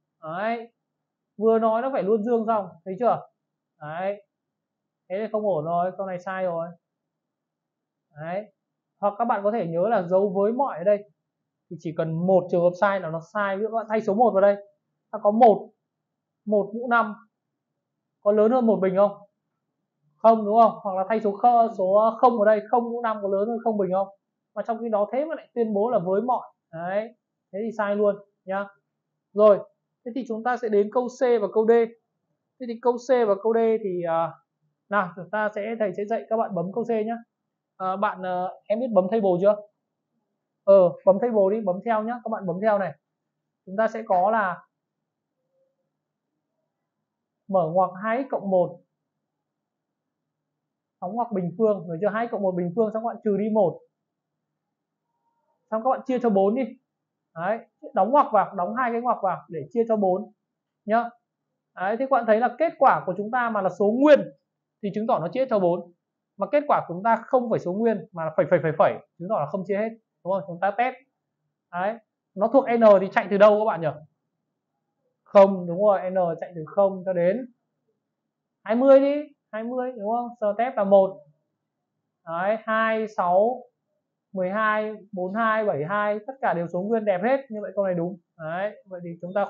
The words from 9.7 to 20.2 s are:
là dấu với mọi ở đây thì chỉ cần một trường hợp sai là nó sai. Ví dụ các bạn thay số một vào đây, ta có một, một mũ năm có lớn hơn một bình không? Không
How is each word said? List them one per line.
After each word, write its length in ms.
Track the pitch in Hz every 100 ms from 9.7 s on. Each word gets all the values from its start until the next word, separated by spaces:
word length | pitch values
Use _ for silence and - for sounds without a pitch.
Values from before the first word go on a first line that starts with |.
| 165 208
là 120 | 220
dấu 320 | 175 185 202 190
với 160 | 202
mọi 260 | 247 262 160
ở 60 |
đây 200 | 190 202 208 _ _ _ _ _ _
thì 60 | 170
chỉ 140 | 165 156
cần 300 | 160 160 180
một 200 | 185 175
trường 100 | 180
hợp 100 | 175 175
sai 180 | 202 196
là 100 | 165
nó 120 | 165 160
sai. 240 | 208 202 196
Ví 60 |
dụ 60 | 214
các 60 | 226
bạn 100 | 214
thay 120 | 220
số 120 | 214
một 180 | 202 240
vào 80 | 190
đây, 140 | 202 202 - _ _ _ _
ta 80 | 214
có 80 | 208
một, 400 | 220 240 196 - _ _ _ _ _ _ _ 208
một 260 | 208 196
mũ 140 | 226 254
năm 240 | 233 214 - _ _ _ _ _ _ _ _ _ _
có 100 | 208
lớn 200 | 214 220
hơn 140 | 254 226
một 140 | 185
bình 140 | 190 185
không? 160 | 202 - - _ _ _ _ _ _ _ _
Không 300 | _